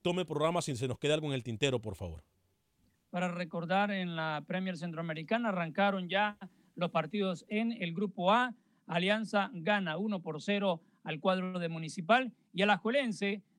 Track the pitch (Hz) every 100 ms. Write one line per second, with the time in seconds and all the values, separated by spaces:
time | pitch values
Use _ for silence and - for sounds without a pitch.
0 | 175 180 160 147 156 175 160 120 131 120
1 | 143 156 151 135 120 107 143 127 107 92
2 | 90 78 - _ _ _ _ _ _ _
3 | _ 180 180 175 165 170 170 190 208 196
4 | 180 165 156 151 147 185 190 170 175 160
5 | 165 160 156 226 233 180 165 147 202 196
6 | 175 190 214 208 190 _ _ - 170 170
7 | 160 208 190 175 - 214 233 233 170 165
8 | 147 - 185 226 247 - _ _ - 170
9 | 185 214 214 202 196 190 165 208 175 156
10 | 220 196 170 151 - 202 196 165 _ _
11 | 160 156 190 185 185 180 170 165 160 190
12 | 165 240 254 - _ 175 202 190 220 277
13 | 254 175 202 202 -